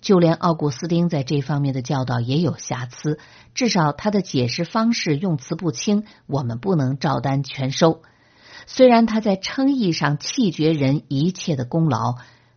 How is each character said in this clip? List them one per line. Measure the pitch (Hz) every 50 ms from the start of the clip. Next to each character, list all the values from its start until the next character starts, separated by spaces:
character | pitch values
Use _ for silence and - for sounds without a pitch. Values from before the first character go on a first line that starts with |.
| -
就 | - 196 175
连 | 170 160 165
奥 | - - 175 160
古 | 160 156 147
斯 | - - 180
丁 | 165 175 165 175 170
在 | 165 139 127
这 | - 156 143
方 | 139 - 151 143 143
面 | 139 131
的 | 131
教 | 123 - 151 131 127
导 | 127 123 120
也 | 117 123 135 165
有 | 175 127 160 -
瑕 | - - 131 123 123
疵， | 120 - - - 151 151 - - - - - - _ _
至 | - 254 220
少 | 196 185 156 147 147
他 | - - 214
的 | 190 170
解 | 165 - - 135 123
释 | 123 - - 170
方 | - - 226 226 233 233
式 | - - 170 147
用 | 143 196 185 160 -
词 | - - 170
不 | 165 190 160 120
清， | - - 208 208 208 208 - - _ _
我 | - 143 135 127
们 | 120 113 117
不 | - 196 190
能 | 151 131 127 139 135
照 | - 151 135 127
单 | 123 139 135 139 139
全 | - - 143 131 131
收。 | 143 - 175 165 160 - - _ _ _ _ _ _ _ - - - - -
虽 | - - - 254 247
然 | 233 233 233
他 | 226 214 220
在 | 220 214 190
称 | 190 - - - - 269 277 285
义 | 254 214 175 160
上 | - 151 143 147 -
弃 | - - - 277 233 180
绝 | 156 - 151 160 165
人 | 147 135 131 139 156 - -
一 | 143 135 156 185 180
切 | - - 175 156
的 | 131 120
功 | 120 - 160 160 156
劳， | 120 110 113 123 123 123 - - - _ _ _ _